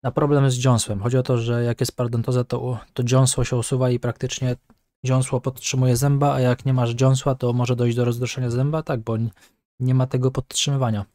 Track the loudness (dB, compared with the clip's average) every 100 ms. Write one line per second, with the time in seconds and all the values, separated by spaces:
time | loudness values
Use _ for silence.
0 | -2 0 2 4 2 2 2 2 0 -4
1 | 0 0 0 0 0 0 0 -2 -4 -2
2 | -2 -2 0 -2 -2 -4 -4 -6 -8 -4
3 | 2 4 4 2 0 -2 -2 0 0 0
4 | -2 -6 -8 -4 -4 -4 _ _ _ _
5 | 0 0 0 -2 -4 -6 -4 0 2 2
6 | 2 2 2 2 0 0 0 0 0 2
7 | 2 4 0 -2 0 0 0 0 0 2
8 | 0 -2 -4 -4 -4 0 0 -2 -4 -6
9 | -4 -4 -4 -8 _ _ _ _ 0 2
10 | 2 0 -2 -2 -6 -4 -2 0 0 -2
11 | -6